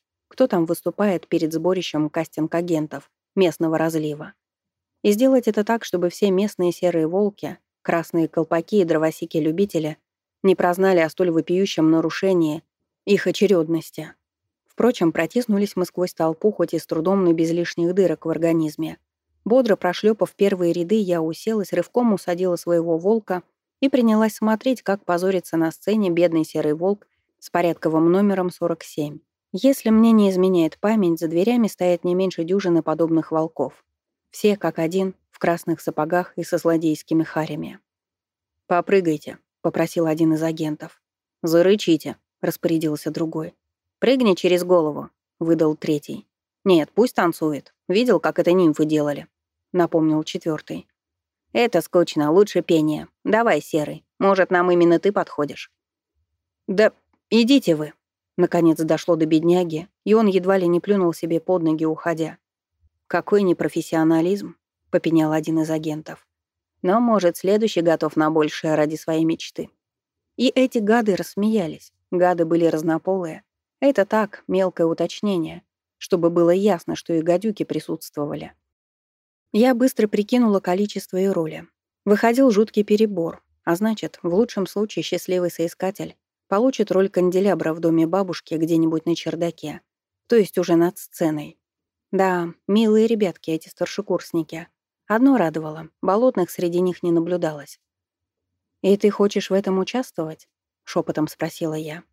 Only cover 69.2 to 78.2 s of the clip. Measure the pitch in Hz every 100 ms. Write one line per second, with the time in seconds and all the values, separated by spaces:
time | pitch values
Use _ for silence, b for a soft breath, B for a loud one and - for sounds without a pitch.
69.2 | 160 165 - - - _ _ _ _ _
70.2 | _ - 247 - 254 247 208 233 214 180
71.2 | 170 - 214 220 165 - - _ _ 180
72.2 | 180 175 165 170 165 156 160 160 - 190
73.2 | 170 101 - _ _ _ 277 269 190 214
74.2 | 208 - - 185 190 - 165 165 170 -
75.2 | 208 185 160 170 - _ _ _ - 180
76.2 | 170 175 170 185 208 170 - 160 - 165
77.2 | 160 180 220 208 - 156 - 160 - -